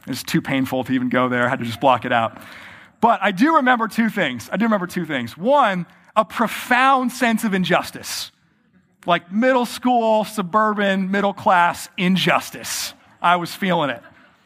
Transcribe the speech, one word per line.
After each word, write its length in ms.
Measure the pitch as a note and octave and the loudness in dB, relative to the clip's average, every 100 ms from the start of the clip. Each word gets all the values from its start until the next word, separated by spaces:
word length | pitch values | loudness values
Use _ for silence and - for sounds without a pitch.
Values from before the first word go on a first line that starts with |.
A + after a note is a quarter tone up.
| - | -12
It's 160 | C3 | -10
too 180 | - E3 | -4 -4
painful 400 | - C3+ C3 C3 | -2 -2 -2 -4
to 100 | B2 | -2
even 160 | C3 B2+ | -2 0
go 200 | B2 B2+ | 0 0
there. 180 | B2 B2 | 0 0
I 20 | |
had 120 | C3 | -2
to 40 | |
just 160 | A#2 A2 | -6 0
block 240 | - A#2+ | 2 2
it 60 | B2 | 2
out. 260 | A#2+ A2+ - - - - - - _ | 0 0 -4 -20 -20 -20 -20 -20 _
But 200 | A#3 G3 | 2 2
I 80 | G3 | 0
do 260 | F3+ D4 D#4+ | 2 2 4
remember 300 | B3+ A#3+ A3 | 4 2 0
two 220 | - A3+ | 0 -2
things. 420 | G#3 D3+ B2 - | 0 -2 -4 -6
I 60 | F#3+ | -2
do 80 | |
remember 240 | A3+ G#3 F3 | 0 0 -2
two 180 | F3+ D#3 | -6 -4
things. 300 | C3+ A#2 - | -4 -6 -4
One, 500 | G#3+ C#4+ A3 F#3 E3+ _ _ - | 0 2 2 0 -6 _ _ -2
a 80 | |
profound 880 | - - A3 - - A#3+ C4+ C4+ B3+ | -2 -2 -4 -4 0 2 4 2 0
sense 320 | - A#3+ A3 | -2 0 0
of 100 | A3+ | 0
injustice. 760 | F#3+ E3+ D#3+ - - - - - _ _ _ _ _ _ _ | 0 2 0 0 -10 -10 -10 -12 _ _ _ _ _ _ _
Like 260 | F3+ E3+ F3 | -2 -2 -2
middle 360 | G3+ B3+ C4 A#3+ | 0 2 2 0
school, 580 | - B3 B3 A3+ G#3+ | -2 0 2 2 0
suburban, 880 | G3+ - F3+ G#3+ G#3+ G#3 G3 F#3+ F#3+ | -2 -6 -2 0 2 2 0 0 0
middle 220 | G3+ G3+ | 0 -2
class 540 | F#3+ G#3+ F3+ F3 - - - | 0 2 4 4 0 -10 -2
injustice. 1000 | F3+ F#3 D3 C#3 - B2 - - - - _ _ | 0 2 2 0 -2 -12 -10 -8 -8 -12 _ _
I 140 | F3 F3+ | 0 2
was 180 | E3 | -2
feeling 360 | - F#3+ E3+ C#3+ | -4 -2 0 -2
it. 120 | A#2 - _ _ _ | -4 -12 _ _ _